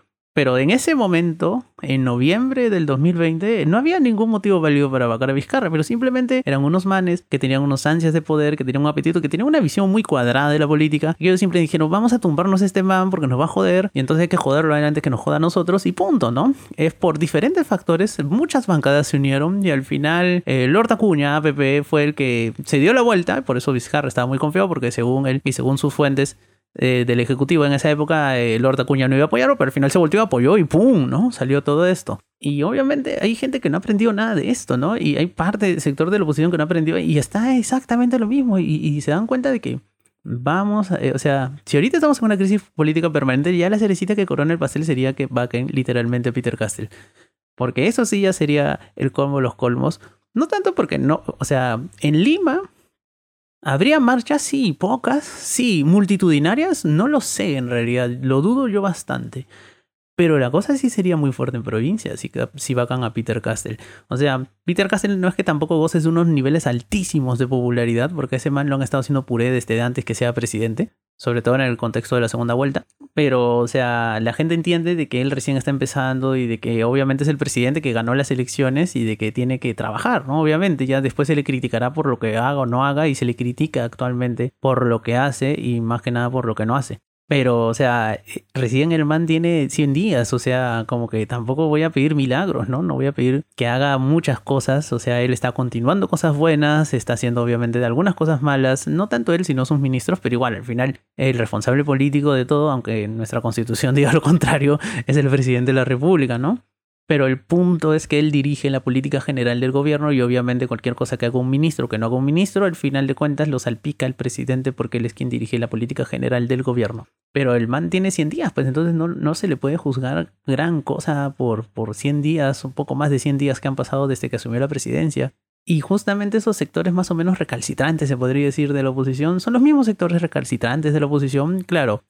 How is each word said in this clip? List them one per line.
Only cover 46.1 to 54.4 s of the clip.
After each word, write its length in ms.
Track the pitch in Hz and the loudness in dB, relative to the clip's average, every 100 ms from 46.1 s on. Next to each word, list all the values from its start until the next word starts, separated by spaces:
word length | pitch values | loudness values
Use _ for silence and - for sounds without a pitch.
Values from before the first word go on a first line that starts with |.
| 123 120 | -2 -2
a 40 | |
Peter 240 | 120 120 120 | -2 -4 -4
Castell. 340 | 107 - 107 - - _ _ _ _ - | -6 -6 -12 -14 -20 _ _ _ _ -6
Porque 320 | 123 - 175 | -4 0 0
eso 160 | 240 | 0
sí 160 | 226 202 | 0 0
ya 140 | 190 | 0
sería 440 | 185 147 147 143 143 - | 0 0 2 0 -4 -10
el 160 | - 135 | -4 -2
colmo 280 | - 139 139 | -2 -2 0
de 40 | |
los 120 | 123 | -2
colmos. 460 | - 123 123 139 - - _ _ | -2 -2 0 -2 -4 -12 _ _
No 120 | 220 320 | -2 0
tanto 280 | 415 392 | 0 0
porque 240 | 359 - - | 0 -2 0
no, 240 | 135 156 - - | 0 -2 -6 -8
o 60 | |
sea, 360 | - 135 127 113 156 - | -2 0 0 -2 -6 -4
en 220 | 151 151 | 0 2
Lima 380 | 226 349 330 330 392 _ _ _ _ _ _ _ _ _ | 2 2 0 -2 -6 _ _ _ _ _ _ _ _ _
¿habría 380 | 147 139 233 302 | -2 2 4 4
marchas? 440 | 247 254 226 302 | 4 2 0 -2